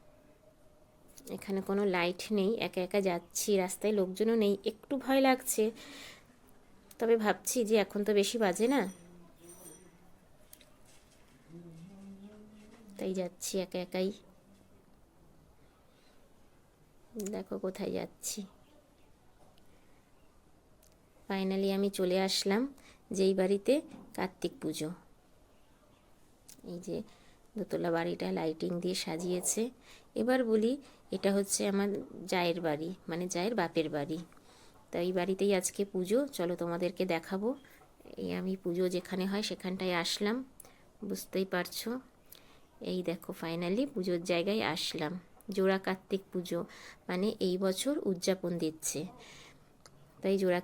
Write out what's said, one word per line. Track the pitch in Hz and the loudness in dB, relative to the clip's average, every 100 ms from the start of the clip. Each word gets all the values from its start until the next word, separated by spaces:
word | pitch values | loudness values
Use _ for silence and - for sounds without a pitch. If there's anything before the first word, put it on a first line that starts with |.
| - - - - - _ - - - - - - - 190 | -20 -20 -20 -20 -20 _ -20 -20 -20 -20 -20 -18 -12 -10
এখানে | - 190 190 | -4 -4 0
কোনো | 196 202 180 | 0 2 2
লাইট | 175 180 - 208 | 0 0 -2 2
নেই, | 190 226 180 | 2 2 -2
একা | - 180 | -2 0
একা | 202 190 | 2 2
যাচ্ছি, | 170 - - - 196 | 0 -2 -6 2 2
রাস্তায় | 180 - 208 214 | 2 0 0 2
লোকজনও | 185 185 214 226 | 2 2 2 4
নেই, | 208 196 220 | 4 2 0
একটু | - - 277 | -6 -4 -4
ভয় | 254 269 269 | 4 6 6
লাগছে। | 262 - - 214 - - - - - - - - - - - - - | 4 2 0 0 0 -14 -16 -16 -20 -20 -20 -20 -20 -20 -20 -20 -2
তবে | 226 233 | 4 4
ভাবছি | 208 196 - 254 208 | 4 0 0 0 4
যে | 220 | 4
এখন | 202 208 208 | 4 0 2
তো | 208 | 4
বেশি | 196 233 | 4 2
বাজে | 202 180 226 | 2 4 4
না, | 277 254 - - - - - - - 170 165 - - - - - - - - - - - - - - - - - 170 170 160 185 196 196 196 202 214 208 - - - - - | 4 2 -4 -18 -20 -20 -20 -20 -20 -20 -20 -20 -20 -20 -20 -20 -20 -20 -20 -20 -20 -20 -20 -20 -20 -20 -20 -20 -20 -18 -20 -20 -20 -18 -18 -20 -20 -20 -20 -20 -20 -20 -6
তাই | 196 185 | -2 -2
যাচ্ছি | 180 - - 196 | -2 -4 -4 -4
একা | 180 185 180 | -2 -4 -4
একাই। | 185 190 214 - - - - - - - - - - - - - - - - - - - - - - - - - _ - - - 240 196 | -2 -2 -2 -16 -20 -20 -20 -20 -20 -20 -20 -20 -20 -20 -20 -20 -20 -20 -20 -20 -20 -20 -20 -20 -20 -20 -20 -20 _ -20 -20 -16 -8 -6
দেখো | 202 190 196 | -6 -6 -6
কোথায় | 190 190 185 185 | -6 -4 -4 -4
যাচ্ছি, | 175 - - - 190 - - - _ _ - - - - - - - - - - _ - - - - - _ - - - - - - | -6 -8 -8 -8 -10 -14 -20 -20 _ _ -20 -20 -20 -20 -20 -20 -20 -20 -20 -20 _ -20 -20 -20 -20 -20 _ -20 -20 -20 -20 -20 -6
finally | 196 190 196 196 196 | -2 0 2 2 2
আমি | 202 196 | 0 2
চলে | 185 185 190 | 2 4 2
আসলাম | 190 196 202 269 - - - - 190 | 2 2 2 0 -6 -20 -20 -8 2
যেই | 190 190 | 2 4
বাড়িতে | 185 202 - 285 - - - - | 4 2 4 2 2 -16 -14 -6
কার্তিক | 185 - 170 - | -6 -4 -6 -4
পুজো। | 156 151 151 180 - - _ - - - - - - - _ - - - - - - | -6 -4 -4 -6 -16 -20 _ -20 -20 -20 -20 -20 -20 -20 _ -20 -20 -20 -20 -18 -12
এই | 170 180 | -10 -6
যে | 170 220 - - - _ 214 | -6 -8 -16 -20 -20 _ -8
দোতলা | 190 165 170 165 | -4 -2 0 0
বাড়িটা | 170 175 185 185 | 0 -2 -2 0
লাইটিং | 160 160 175 175 | -2 -2 -2 -2
দিয়ে | 180 185 | -2 -2
সাজিয়েছে। | - 165 180 180 180 - 240 - - - - - | -4 -4 -2 -2 0 -2 -2 -6 -20 -20 -10 -4
এবার | 226 254 233 | 2 2 4
বলি, | 220 220 285 - - - 190 | 4 4 0 -6 -20 -8 0
এটা | 196 196 | 2 2
হচ্ছে | 196 - 208 | 2 0 2
আমার | 196 202 196 - - 180 | 2 2 -2 -6 -12 -2
জায়ের | 185 175 175 170 | 2 2 2 0
বাড়ি, | 147 165 190 - | 0 -2 -8 -6
মানে | 170 180 | -4 -2
জায়ের | 170 175 214 | 0 0 0
বাপের | 165 170 156 151 | 0 2 0 0
বাড়ি, | 143 160 170 - - - - - - | -2 -4 -8 -18 -20 -20 -20 -20 -8
তাই | 170 180 | -2 0
এই | 185 | 2
বাড়িতেই | 180 190 202 190 | 2 2 4 4
আজকে | 185 - 196 | 2 -2 -2
পুজো। | 190 180 233 285 - | 0 2 2 2 -2
চলো | 175 175 | -2 0
তোমাদেরকে | 170 170 175 180 185 | -2 0 -2 0 0
দেখাবো। | 165 - 190 214 269 - - - - - - | 0 -2 -2 -2 -4 -8 -20 -20 -20 -18 -8
এই | 180 180 | -4 -2
আমি | 185 190 | -2 -2
পুজো | 185 175 180 175 | -2 0 0 0
যেখানে | - 185 190 | -4 -4 -2
হয় | 196 214 | -2 -2
সেখানটায় | 180 185 185 185 175 | -4 -6 -2 0 0
আসলাম, | 170 - 208 247 262 - - - - - 196 | 0 0 0 -2 -4 -14 -20 -20 -20 -12 -8
বুঝতেই | 190 - 185 190 | -6 -4 -2 0
পারছো। | 180 180 - 226 247 - - - - - - - - 214 | 0 -2 -6 -6 -6 -8 -20 -20 -20 -20 -20 -20 -12 -6
এই | 185 175 | -4 -2
দেখো, | 175 - - | -4 -6 -8
finally | 165 165 175 202 277 | -6 -2 0 0 0
পুজোর | 208 185 175 175 | -2 0 0 2
জায়গায় | 175 185 220 113 | 0 2 0 0
আসলাম। | 170 - - 151 175 - - - 196 | -2 -4 -2 -4 -4 -12 -20 -8 2
জোড়া | 190 190 190 | 4 4 0
কার্তিক | 185 - 190 - | -4 -2 -6 -4
পুজো, | 190 175 170 202 - - - - | -6 -4 -4 -4 -12 -20 -18 -6
মানে | 180 208 - 185 | -2 0 0 0
এই | 180 | 2
বছর | 190 185 269 302 - | 2 0 0 0 0
উদযাপন | 180 190 185 175 170 | 0 0 0 0 0
দিচ্ছে। | 160 156 - 139 175 - - - - - - - - - - - | -2 -2 -6 -4 -6 -10 -20 -20 -20 -20 -20 -20 -20 -20 -20 -4
তাই | 196 196 | 2 2
জোড়া | 190 180 | 4 2